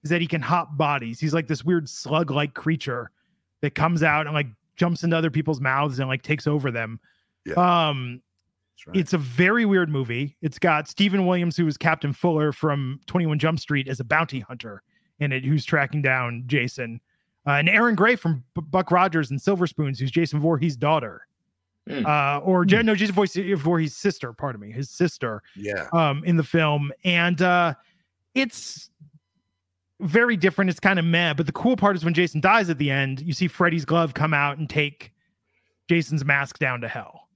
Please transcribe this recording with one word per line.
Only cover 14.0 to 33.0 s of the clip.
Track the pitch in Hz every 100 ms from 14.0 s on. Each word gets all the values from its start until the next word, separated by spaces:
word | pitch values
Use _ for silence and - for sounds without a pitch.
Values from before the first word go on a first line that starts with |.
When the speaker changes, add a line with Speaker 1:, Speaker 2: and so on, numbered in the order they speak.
Speaker 1:
bounty | 120 151 165 131
hunter | 104 127 113 98 _ _ _ _
in | 143
it, | 131 131
who's | 151
tracking | - 156 139 151
down | 135 131 120 120 123
Jason. | 139 123 - 120 117 _ _ _ _ -
Uh, |
and | 143 160
Aaron | 214 240
Gray | 208 214 247
from | 170 143 - -
B-, | 156
Buck | 185 185
Rogers | 180 185 165 135
and | 139
Silver | - 196 175
Spoons, | - 147 135
who's | 131
Jason | 170 165 147
Voorhees' | 156 156 165 127
daughter. | 147 156 113 - - _ _ _ _ _ -
Speaker 3:
Hmm. | 143 156
Speaker 1:
Uh, | 147 139 143
or | 185 185
Jen, | 175 208
Speaker 3:
Hmm. | 226
Speaker 1:
no, | 208
Jason | 208
Voorhees, | 185 196 180 190 196
Voorhees' | 143 170 156 -
sister, | 202 - 127
pardon | 113 143 113
me, | 101
his | 113 139
sister, | - 175 - 123 107 _
Speaker 2:
Yeah. | 95 101 180 -
Speaker 1:
um, | 170 156 143
in | 160 170
the |
film. | 147 170 156 147 143 -
And, | 185 175 170 175
uh, | 180 180 170 - _ _ _ _ _
it's | 254 262 - - - - _ 151 _ _ _ _ _ _ _ _ _
very | 190 180 240 220
different. | 185 - 190
It's | 170
kinda | 196 190
meh, | 165 165 175
but | 143 160
the |
cool | - 240 254
part | 202 185
is |
when | 160
Jason | 165 175 151
dies | 185 226 185
at | 151
the | 143
end, | 135